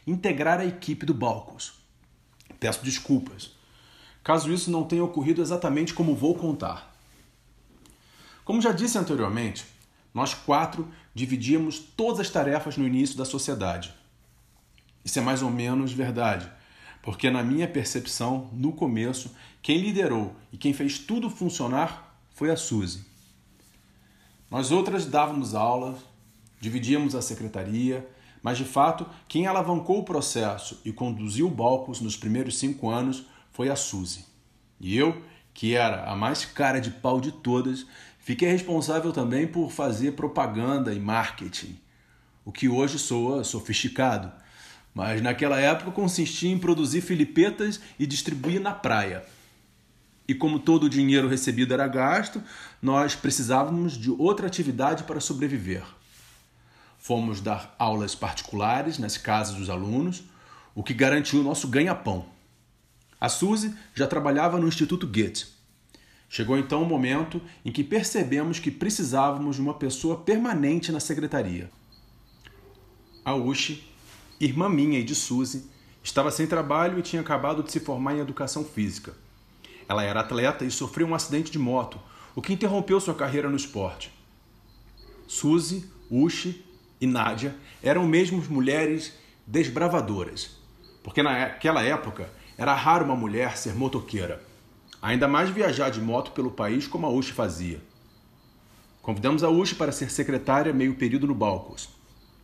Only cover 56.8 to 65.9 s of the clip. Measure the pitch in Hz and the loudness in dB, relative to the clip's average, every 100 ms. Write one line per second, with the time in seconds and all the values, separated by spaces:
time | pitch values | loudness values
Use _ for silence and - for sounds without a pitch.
56.8 | - _ - 117 113 101 107 104 - - | -20 _ -2 0 0 -2 -2 -4 -6 -2
57.8 | 117 107 101 - 104 - - 104 107 127 | 0 2 -2 -4 -6 -6 -6 -2 0 0
58.8 | 147 135 107 - - 107 104 98 92 92 | 0 -4 -4 -4 0 0 0 -4 -4 -4
59.8 | 98 123 175 180 - - - - - 107 | -2 0 0 -2 -10 -20 -20 -20 -14 -8
60.8 | - 117 135 147 143 147 139 170 135 127 | -4 2 4 4 4 2 2 0 0 2
61.8 | 175 175 110 92 - - _ _ _ _ | 2 0 -2 -4 -6 -16 _ _ _ _
62.8 | _ _ _ - 120 - 190 214 214 - | _ _ _ -4 -2 0 2 2 0 -8
63.8 | - - 135 165 143 143 170 175 165 160 | -8 -2 0 2 2 4 4 4 2 2
64.8 | 147 180 147 107 104 - - - _ _ | 2 0 0 0 0 -2 -10 -16 _ _
65.8 | _ | _